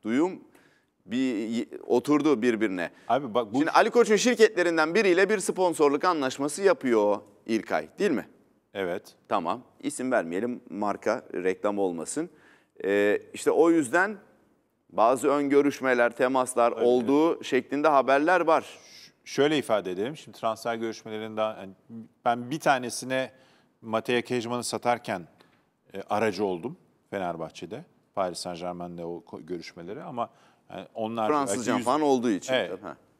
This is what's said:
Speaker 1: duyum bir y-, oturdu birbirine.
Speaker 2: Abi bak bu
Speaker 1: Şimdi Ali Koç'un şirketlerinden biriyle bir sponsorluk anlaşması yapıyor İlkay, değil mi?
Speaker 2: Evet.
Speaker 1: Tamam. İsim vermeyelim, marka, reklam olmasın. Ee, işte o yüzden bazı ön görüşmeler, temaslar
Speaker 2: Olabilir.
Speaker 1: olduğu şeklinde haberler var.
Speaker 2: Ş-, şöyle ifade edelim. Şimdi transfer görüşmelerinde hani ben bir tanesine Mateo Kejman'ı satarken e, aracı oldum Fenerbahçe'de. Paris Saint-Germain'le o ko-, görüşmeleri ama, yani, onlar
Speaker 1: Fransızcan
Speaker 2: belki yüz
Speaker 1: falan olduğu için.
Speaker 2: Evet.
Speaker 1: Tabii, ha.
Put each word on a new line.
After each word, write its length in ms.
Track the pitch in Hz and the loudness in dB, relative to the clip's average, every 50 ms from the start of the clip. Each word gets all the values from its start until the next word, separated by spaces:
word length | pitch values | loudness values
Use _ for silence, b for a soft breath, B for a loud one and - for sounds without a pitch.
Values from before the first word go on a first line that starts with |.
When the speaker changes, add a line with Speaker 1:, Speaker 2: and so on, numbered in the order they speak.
| _ | _
Speaker 1:
duyum 360 | 104 113 131 127 190 180 - - _ b b b b b b b b b _ _ | 0 0 2 2 0 -2 -8 -16 _ b b b b b b b b b _ _
bir 300 | 92 104 127 135 131 123 98 113 107 | -6 -4 -2 -2 -2 -2 -2 -4 -4
y-, 180 | 117 117 - - - - - - | -4 -4 -4 -6 -10 -16 -4 0
oturdu 540 | 107 123 - 143 147 147 143 151 139 113 | 0 0 2 2 2 4 4 4 2 4
birbirine. 500 | 110 123 117 107 110 104 92 90 85 78 B B B B | 2 0 2 2 0 -2 -2 -2 -6 -6 B B B B
Speaker 2:
Abi 260 | 113 135 147 123 101 | -2 -2 -2 -2 -2
bak 200 | 123 120 104 101 | -2 -2 0 -2
bu 40 | 131 | 0
Speaker 1:
Şimdi 140 | 151 160 | 0 4
Ali 180 | - 160 190 226 | 4 4 4 6
Koç'un 260 | - 240 233 208 214 | 6 4 4 6 4
şirketlerinden 800 | 196 175 247 247 - 220 202 - 170 180 175 170 160 156 156 170 | 4 4 2 6 6 6 4 6 2 0 2 2 2 0 2 2
biriyle 340 | 214 226 196 175 170 196 190 | 2 4 4 4 4 4 2
bir 100 | 214 202 | 0 -2
sponsorluk 640 | 185 - 185 180 185 180 160 143 156 147 139 143 - | -2 -6 -2 0 0 0 2 4 4 4 4 4 2
anlaşması 600 | 185 175 156 139 131 - - 139 151 147 - 202 | 2 2 2 0 -4 -2 -2 -4 -4 -4 2 4
yapıyor 540 | 196 170 165 - 131 117 110 104 104 101 104 - - _ _ _ | 4 4 4 2 2 4 4 4 4 2 0 -4 -14 _ _ _
İlkay, 420 | - 113 110 - - 98 80 78 78 _ - | -2 -2 -2 -2 0 -2 -2 -2 -4 _ -2
değil 120 | 190 202 | 0 0
mi? 160 | 151 101 80 - _ _ _ _ _ _ _ _ _ | 0 -2 -4 -8 _ _ _ _ _ _ _ _ _
Speaker 2:
Evet. 420 | 101 98 90 87 104 _ - - _ _ _ | -6 -4 -4 -4 -6 _ -14 -20 _ _ _
Speaker 1:
Tamam. 340 | 120 101 85 82 98 123 127 _ _ _ - | -4 -2 -2 -2 -6 -6 -8 _ _ _ -10
İsim 280 | 143 - - 127 131 | -10 -8 -6 -4 0
vermeyelim, 500 | 127 110 87 82 85 92 110 120 123 - - - | 0 0 0 0 -4 -4 -4 -4 -6 -8 -12 -14
marka, 560 | - 98 104 104 98 - - 113 107 127 - - - | -8 -6 -4 -4 -4 -2 -2 -2 -2 -2 -4 -10 -10
reklam 460 | 82 87 92 95 92 - 104 104 101 | -4 -2 -2 -2 -2 -4 -4 -2 0
olmasın. 500 | 98 92 87 82 78 - - 147 165 175 b b b b b b b b b _ - | -2 -2 -2 -6 -8 -8 -6 -8 -8 -8 b b b b b b b b b _ -2
Ee, 340 | 95 101 101 101 104 101 - - - - | 0 2 2 4 2 2 0 -2 -8 -14
işte 180 | - - 147 | -2 0 0
o 180 | 104 110 151 170 | 4 4 6 6
yüzden 460 | 170 165 147 117 131 175 185 208 214 190 - _ _ _ _ _ _ _ _ _ _ _ _ _ | 6 4 2 2 2 0 0 0 -2 -10 -16 _ _ _ _ _ _ _ _ _ _ _ _ _
bazı 380 | - 90 104 117 131 127 120 143 | 0 2 4 4 4 2 2 0
ön 200 | 139 147 143 139 | 2 2 2 4
görüşmeler, 600 | 139 139 139 143 135 - 131 131 127 120 120 120 113 | 4 4 4 4 0 0 0 0 2 4 2 2 2
temaslar 560 | - 135 127 135 131 127 123 - 123 117 120 | 0 0 2 2 0 -2 0 2 2 2 2
Speaker 2:
Olabilir. 160 | - 113 113 120 | 2 2 2 4
Speaker 1:
olduğu 560 | 123 127 120 110 139 147 156 170 156 - - | 4 4 2 2 4 4 4 2 0 -2 -4
şeklinde 440 | - - 131 120 - 135 143 147 156 | -2 -2 -2 -2 -2 -6 0 2 4
haberler 540 | 151 139 127 123 135 139 147 165 185 185 | 4 4 4 4 2 4 4 4 2 2
var. 200 | 170 156 165 143 | 4 4 2 2
Speaker 2:
Ş-, 500 | 107 - - - - - - - - - _ _ _ | 2 -4 -18 -20 -20 -20 -20 -20 -20 -20 _ _ _
şöyle 320 | - - - 139 147 160 147 | -10 -2 0 2 2 2 0
ifade 340 | - - 113 104 92 92 | 0 0 0 0 0 -2
edelim. 260 | 90 90 101 123 160 151 | -4 -4 -4 -6 -6 -12
Şimdi 200 | - - 104 - | -16 -20 -16 -6
transfer 380 | - 113 110 107 - 120 117 | -4 -4 -4 -4 -4 -6 -6
görüşmelerinde 680 | 113 113 113 107 - - 113 110 107 110 110 110 107 | -4 -4 -6 -8 -10 -12 -12 -10 -10 -10 -8 -4 -2
hani 320 | 107 110 110 - 98 95 92 _ _ _ 113 113 110 - _ _ _ | -2 -2 -2 -8 -14 -16 -16 _ _ _ -18 -18 -18 -20 _ _ _
ben 260 | 123 120 123 120 123 | -2 -2 -2 -2 -8
bir 80 | 139 160 | -8 -2
tanesine 720 | - 160 139 127 127 120 - - - 127 131 131 131 123 _ b b b b b b b b _ | 2 2 2 2 0 -6 -8 -8 -8 -4 -4 -4 -4 -4 _ b b b b b b b b _
Mateo 400 | - 113 110 110 110 - 123 120 | -10 -4 -4 -4 0 0 0 0
Kejman'ı 420 | 113 - 123 123 107 117 123 120 113 | 0 0 -4 -4 -2 -4 -6 -6 -6
satarken 640 | - - 107 - 120 120 113 - - 107 92 85 - _ b b b b b b b _ _ _ _ - | -4 -6 -2 0 0 0 0 -2 -6 -6 -6 -6 -12 _ b b b b b b b _ _ _ _ -14
e, 80 | 95 92 _ | -14 -6 _
aracı 360 | 110 104 110 110 98 90 107 | 0 0 0 0 0 0 -2
oldum 320 | 98 92 87 82 123 170 - _ _ _ _ _ _ | -2 -2 -4 -6 -10 -12 -12 _ _ _ _ _ _
Fenerbahçe'de. 760 | - 101 92 87 85 82 80 78 - - - 85 101 127 175 _ _ _ _ _ _ | -8 -6 -4 -4 -6 -6 -8 -10 -12 -14 -14 -14 -14 -14 -16 _ _ _ _ _ _
Paris 220 | 104 95 90 85 - | -4 -4 -4 -4 -8
Saint-Germain'le 600 | - 92 87 82 87 90 90 90 87 87 87 85 85 | -10 -10 -10 -8 -8 -10 -8 -10 -12 -12 -12 -10 -10
o 200 | 85 85 82 - - | -10 -10 -12 -14 -16
ko-, 180 | - - - | -18 -18 -12
görüşmeleri 580 | 78 90 85 82 - - 87 85 85 104 139 180 | -10 -12 -10 -10 -14 -18 -18 -16 -14 -14 -14 -14
ama, 260 | 180 143 120 117 - b b b b b b b _ | -12 -6 -6 -6 -8 b b b b b b b _
yani, 160 | 95 92 95 - _ | -16 -16 -16 -14 _
onlar 340 | - 110 110 113 117 110 107 | -8 -6 -6 -4 -4 -2 -2
Speaker 1:
Fransızcan 360 | 151 147 139 120 101 127 117 110 123 | -2 -2 -2 -2 -4 -4 -2 -2 -2
Speaker 2:
belki 40 | 127 | -2
yüz 60 | 117 | 0
Speaker 1:
falan 160 | 120 131 151 | 0 0 2
olduğu 280 | 156 147 135 127 117 123 | 2 2 2 2 2 0
için. 240 | 104 87 - - 131 | -2 -2 -2 -2 -2
Speaker 2:
Evet. 160 | 127 101 87 | -2 -2 -4
Speaker 1:
Tabii, 100 | 107 92 | -8 -12
ha. 140 | 101 87 71 _ _ _ _ | -12 -16 -16 _ _ _ _